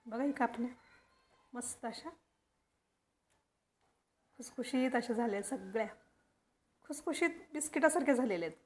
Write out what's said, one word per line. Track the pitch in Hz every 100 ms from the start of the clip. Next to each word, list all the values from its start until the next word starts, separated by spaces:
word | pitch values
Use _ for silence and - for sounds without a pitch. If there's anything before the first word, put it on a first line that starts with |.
| 240
बघा, | 226
ही | 277
कापण्या | 277 240 233 240 - - - _ _ _ _ _
मस्त | 247 254 - 240
अशा | 220 311 339 _ _ _ _ _ _ _ _ _ _ _ _ _ _ _ _ _ _ _ _ _ -
खुसखुशीत | 247 - 247 262 254 247
अशा | 247
झाल्या | 226 233 202
सगळ्या, | 196 269 190 214 208 - _ _ _ _ _ _ _ _ -
खुसखुशीत | 294 - 302 339 339 -
बिस्किटासारख्या | 302 294 311 311 339 277
झालेल्या | 247 254 180 165
आहेत, | -